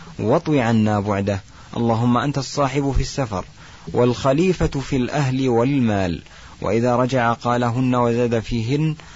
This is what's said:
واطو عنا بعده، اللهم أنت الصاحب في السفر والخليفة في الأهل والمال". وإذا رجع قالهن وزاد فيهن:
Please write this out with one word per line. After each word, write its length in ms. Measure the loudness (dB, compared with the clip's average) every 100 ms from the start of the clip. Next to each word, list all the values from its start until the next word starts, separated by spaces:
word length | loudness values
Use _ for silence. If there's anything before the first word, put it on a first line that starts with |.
| -16 -6
واطو 420 | 0 0 2 0
عنا 400 | 2 2 2 0
بعده، 400 | 0 -2 0 -4 -6 -20 -10 -4
اللهم 420 | 0 2 2 2
أنت 200 | 0 -4
الصاحب 540 | -4 -2 -2 0 0
في 100 | 0
السفر 420 | -2 -2 -4 -4 -8 -14 -20 -20 -6
والخليفة 760 | 0 2 2 0 2 2 2 0
في 300 | -2 -4 -2
الأهل 520 | -2 0 0 0 2
والمال". 760 | 2 2 2 2 2 0 -4 -8 -20 -20 -8
وإذا 360 | -2 0 2 2
رجع 360 | 2 2 0
قالهن 640 | 0 0 0 0 0 0
وزاد 460 | 2 2 2 0 0
فيهن: 540 | -2 -4 -2 0 0 -4 -12